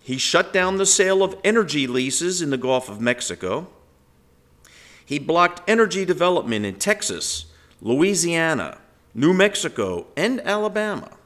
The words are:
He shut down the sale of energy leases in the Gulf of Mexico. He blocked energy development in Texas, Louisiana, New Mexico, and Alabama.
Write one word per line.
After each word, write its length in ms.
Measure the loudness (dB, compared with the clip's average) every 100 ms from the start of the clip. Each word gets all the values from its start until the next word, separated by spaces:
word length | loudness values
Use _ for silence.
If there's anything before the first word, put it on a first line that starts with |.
He 160 | -8 -4
shut 360 | 0 2 2
down 240 | 0 0 0
the 80 | 2
sale 360 | 4 4 4
of 160 | 0 0
energy 420 | 2 2 2 -2 0
leases 560 | 0 0 -2 -4 -2
in 80 | -2
the 80 | -2
Gulf 320 | 0 0 -2
of 120 | -4
Mexico. 680 | -2 -2 -4 -6 -4 -6 -8 -20 _ _ _ _ _ _ _ _ -20 -20 -20 -20 _
He 140 | -6
blocked 420 | 0 4 2 0 0
energy 340 | 2 2 0
development 640 | -2 2 2 2 0 -2 -2
in 100 | -4
Texas, 720 | -2 -2 -2 -6 -6 -8 -12 -20 _ _
Louisiana, 1000 | -2 2 2 2 0 0 0 -2 -4 -10 _ _ _
New 200 | 0 2
Mexico, 760 | 4 4 2 -6 -2 -2 -2 -8 -4
and 240 | -2 -2
Alabama. 680 | -2 -2 -2 -2 -4 -6 -10 -20